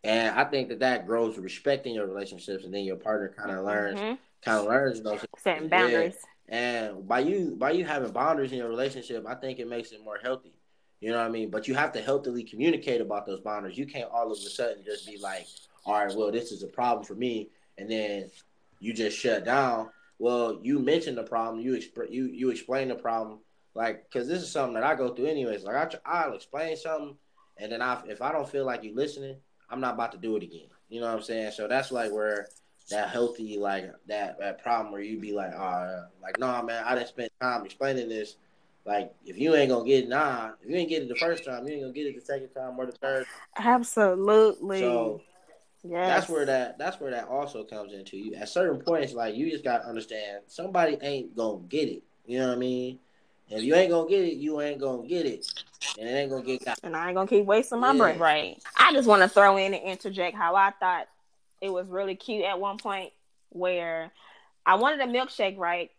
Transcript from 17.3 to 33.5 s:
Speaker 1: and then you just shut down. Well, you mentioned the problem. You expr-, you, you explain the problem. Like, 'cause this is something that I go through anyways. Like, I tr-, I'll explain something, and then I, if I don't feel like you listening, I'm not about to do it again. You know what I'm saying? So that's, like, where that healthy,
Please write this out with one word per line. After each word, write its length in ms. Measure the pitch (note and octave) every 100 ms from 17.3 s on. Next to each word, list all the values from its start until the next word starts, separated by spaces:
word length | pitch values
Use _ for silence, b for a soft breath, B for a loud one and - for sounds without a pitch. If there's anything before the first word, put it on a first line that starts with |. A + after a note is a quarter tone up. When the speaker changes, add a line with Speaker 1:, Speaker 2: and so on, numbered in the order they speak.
| A2+ G#2 _ _ -
Speaker 1:
and 120 | G#2
then 400 | A2 G#2+ G2+ F#2 - _ _ _ _
you 140 | G#2+
just 240 | A2+ G#2+ -
shut 280 | B2+ F#2+ F#2
down. 440 | C3 C3 A#2 A2 b b _
Well, 400 | A#2+ B2 A#2 E2+
you 160 | A2+ C#3+
mentioned 380 | B2+ D#3+ E3 A#2+
the 60 |
problem. 380 | A2+ A2+ A2+ A2+
You 100 | B2
expr-, 380 | A#2+ - - A2
you, 140 | B2 B2+
you 240 | B2+ B2+
explain 380 | A2+ - C3 C3
the 60 | A#2
problem. 440 | A#2 A2+ A2 G#2+ _ _ _
Like, 380 | A2+ A2+ E2 _
'cause 160 | C3 B2
this 140 | F3+
is 80 | F3
something 220 | D#3 C3
that 100 | A2+
I 120 | C3+ C#3+
go 180 | B2 A#2+
through 120 | C#3+
anyways. 360 | D3+ A#2+ G#2
Like, 120 | F#2+ B2+
I 80 | E3
tr-, 120 | - -
I'll 280 | E3+ D#3 G2+
explain 400 | - C#3 D#3+ D#3
something, 420 | D#3+ D#3 D3 C#3+ _ _ _ -
and 140 | G#2+
then 100 | A#2
I, 200 | B2+ B2 -
if 160 | G#2
I 100 | C3+
don't 140 | D#3 C#3
feel 160 | C#3 C3
like 180 | A#2+
you 100 | A2+
listening, 440 | A2+ D3 C#3+ C3+ C3+ _ _ _
I'm 100 | A#2+
not 140 | B2+
about 180 | A2+ A#2
to 60 | F#2+
do 180 | A2 G#2+
it 80 |
again. 240 | F2 E2 - _ _
You 100 | A#2
know 80 | A#2
what 80 | A2+
I'm 60 |
saying? 300 | G#2+ A2+ G#2+
So 140 | G#2+ G#2+
that's, 200 | C3 C3
like, 200 | B2+ A2+
where 380 | G#2+ G#2+ G#2 G#2 - _ _ -
that 200 | G#2 G2+
healthy, 480 | A#2+ A#2+ A#2 A2